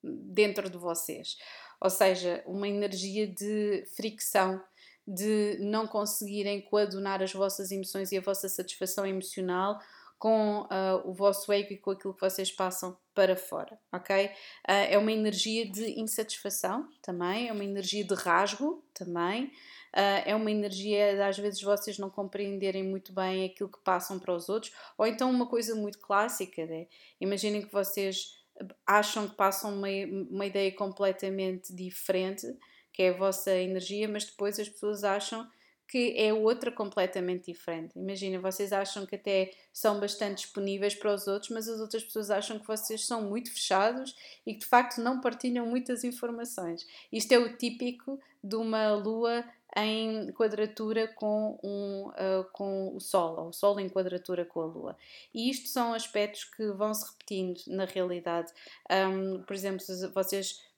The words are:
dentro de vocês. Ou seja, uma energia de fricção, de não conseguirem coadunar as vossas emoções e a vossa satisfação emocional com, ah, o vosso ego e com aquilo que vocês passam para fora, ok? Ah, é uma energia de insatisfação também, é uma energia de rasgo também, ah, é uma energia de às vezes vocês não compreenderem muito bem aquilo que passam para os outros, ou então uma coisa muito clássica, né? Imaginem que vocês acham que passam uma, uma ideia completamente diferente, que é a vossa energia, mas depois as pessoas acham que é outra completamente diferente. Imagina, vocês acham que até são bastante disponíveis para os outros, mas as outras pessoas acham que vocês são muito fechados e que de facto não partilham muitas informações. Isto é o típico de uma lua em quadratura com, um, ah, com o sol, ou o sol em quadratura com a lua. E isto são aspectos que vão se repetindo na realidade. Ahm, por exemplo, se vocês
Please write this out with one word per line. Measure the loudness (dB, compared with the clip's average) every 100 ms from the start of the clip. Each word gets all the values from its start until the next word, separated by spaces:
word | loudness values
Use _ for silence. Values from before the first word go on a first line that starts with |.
dentro | -8 -10 -4 2 4 2 -4
de | -6
vocês. | -4 -4 -4 -8 -8 -12 -14 -18 -18 -2
Ou | 0
seja, | 6 6 6 0 -2 -4
uma | -4 -2
energia | 0 -2 -2 -4 -2 -2
de | -2 -2 0 0 0 -4
fricção, | -6 -8 -4 2 4 4 2 -6 _ -20 _ -10
de | -2 2 2 2 0
não | 0 0 0
conseguirem | -2 0 -2 -4 -2 -2 -2
coadunar | 2 4 4 0 -2 0
as | -2
vossas | 0 0 0 -4
emoções | -4 -4 -4 -2
e | -2
a |
vossa | 0 -2 -2
satisfação | -4 -6 -4 -4 -2
emocional | -2 -2 -4 -4 -2 0 0 -2 -8 -20 -20 _
com, | 2 4 4 0 -2
ah, | 0 2 2
o | 0
vosso | 4 4 4 2
ego | 2 2
e | -6
com | -4
aquilo | -4 -4
que | -2
vocês | 0 0 -4
passam | 0 -2 -2 -8 -10 _
para | 4 6 6
fora, | 0 -8 -8 -12 _
ok? | -10 2 2 2 -2 -18 -10 4
Ah, |
é | 4 8 6
uma | 6
energia | 2 2 0 0 0 -2
de | -4 -4 -4
insatisfação | -4 -2 -4 -4 -4 -2 -2 -2 -6 _
também, | -8 -2 0 0 -2
é |
uma | -2
energia | -2 -2 -2 -2
de | 0
rasgo | 0 4 6 4 2 -2 -2 -10
também, | -12 -6 0 0 0 -4 -8 -20 -20 -4
ah, | 2 4 4
é | 2
uma | 2 2
energia | 2 0 -2 0 4 4
de | 4
às | 2 2
vezes | -2 -2
vocês | 2 2 2 -6
não | -6
compreenderem | -4 -6 -4 -4 -2 -2 0
muito | -2 -4 -4
bem | 0 2 2
aquilo | 0 -2 -8
que | -4
passam | 2 2 0 -6
para | -2
os | -2 0
outros, | -4 -4 -16 -20 0
ou | 0
então | 2 2
uma | 4 2
coisa | 0 0
muito | -2 -4 -6
clássica, | 2 4 4 0 -6 -6
né? | -6 -6 -10 -18 -20 _
Imaginem | -2 0 0 0
que | 0
vocês | -2 0 -2 -2 -2 -8 -14 _ -14 -14 -8 4
acham | 6 6 0 -4
que |
passam | 2 2 4 -2
uma, | -4 -2 -2 -2 -4 -4
uma | -4 -2
ideia | 0 0
completamente | 0 -6 0 0 2 -2 -2 -2 -4 -8
diferente, | -10 -10 -8 0 0 0 -4 -8 -12 -16 -20 _
que | 2
é | 4
a | 4
vossa | 2 2 2
energia, | 2 2 -2 -4 -2 -2
mas | -2
depois | -6 -2 -2 -2
as | -8
pessoas | -4 -4 0
acham | 0 0 -2 -8 -10 _ _ _ _
que | 0 0 4
é | 2
outra | 4 4 2 -2
completamente | -4 -4 0 0 0 -2 -2 -6
diferente. | -12 -8 -8 -8 -8
Imagina, | -8 -4 -4 -2
vocês | -2 -2 0
acham | 0 0 -4
que | -6 -6
até | 2 2 2 -4 _
são | 0 2 2
bastante | -2 -2 -4 -4
disponíveis | -6 -4 -2 0 0
para | 0 0
os | 0 0
outros, | -2 -2
mas | -6 -6
as | -6
outras | -4 -6
pessoas | -4 -6 0
acham | 0 0 -8
que | -4
vocês | -4 -4 -4 -2
são | -2
muito | -2 -4 -6
fechados | -6 2 4 4 2 -8 -12 -20 -12 -10
e |
que | -8
de | 6
facto | 6 6 0
não | 0 0
partilham | -2 -2 -2 0 0
muitas | -2 -2 -2
informações. | -2 -4 -6 -6 -6 -6 -6 -6 -10 -20 -6
Isto | -4 6
é | 8
o | 6 0
típico | -4 -2 -6 -6 -10 -10 -12 _
de | -6 -2
uma | 0 2 4
lua | 4 2 2 2 2 -2 -14 _ 0
em | 0 0 0 -2 -6
quadratura | 0 2 2 -2 -2 -2 0 -2
com, | -2 -2 0 -2 -4
um, | -6 -4 -4 -6 -8
ah, | -4 0 0 -2
com | -6 -4 -2 -4
o | -6
sol, | 0 2 2 -2
ou | -8
o |
sol | 2 2 2
em | 0
quadratura | 0 0 -2 -4 -4
com | -2 -4
a | -6
lua. | -6 -10 -12 -18 -20 -12
E | -2 -2
isto | -2 -2
são | -2 0
aspectos | -2 -2 0 0 -2
que | -14 -6 -4
vão | 0 0
se | 0 -6
repetindo | -12 -6 -2 -2 -4 -6
na | -2
realidade. | -2 0 -2 -2 -2 -2 -2 -10 -20 -20 2
Ahm, | 4 4 2 0 -4
por | -6
exemplo, | -6 -4 -4
se | -6 -6 -4
vocês | 0 0 0 -4 -8 -16